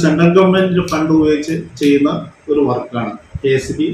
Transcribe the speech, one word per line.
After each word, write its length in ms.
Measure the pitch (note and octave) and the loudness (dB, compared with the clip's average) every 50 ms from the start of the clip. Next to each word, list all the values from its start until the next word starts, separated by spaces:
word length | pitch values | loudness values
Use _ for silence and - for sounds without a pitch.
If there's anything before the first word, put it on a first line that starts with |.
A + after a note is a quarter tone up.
സെൻട്രൽ 300 | D#3+ D#3 D3+ D#3 E3+ F3 F3 F#3+ | 4 2 2 4 2 4 4 4
ഗവൺമെന്റ് 500 | F#3+ F#3 F#3 F#3+ F#3+ F#3 F3 F3 - - | 4 4 4 2 2 2 0 -2 -2 -2
ഫണ്ട് 220 | D#3+ D#3 D#3 D#3+ D#3+ D#3+ | -2 -2 0 0 2 2
ഉപയോഗിച്ച് 360 | D3+ D3+ D3+ C#3+ D3 D#3+ D#3+ - - - - - | 2 2 0 0 -2 -4 -6 -6 -8 -12 -6 -2
ചെയ്യുന്ന 300 | D3 C#3+ C#3+ C#3 C#3+ D3+ E3+ E3+ - - - _ _ D3+ | 2 2 2 4 2 0 -2 -4 -8 -12 -18 _ _ -2
ഒരു 100 | D3 D3 C#3 B2 | 0 0 0 0
വർക്കാണ്, 420 | B2 - - - A#2+ A#2+ A2 G#2 G#2 - - - - - | -2 -4 -6 -8 -8 -6 -6 -6 -10 -12 -14 -16 -10 -4
കെ 100 | - C3+ C3+ C3 | -2 0 0 0
എസ് 180 | - - - - | -2 -4 -4 -4
ബി 80 | D#3 F#3+ | -4 -4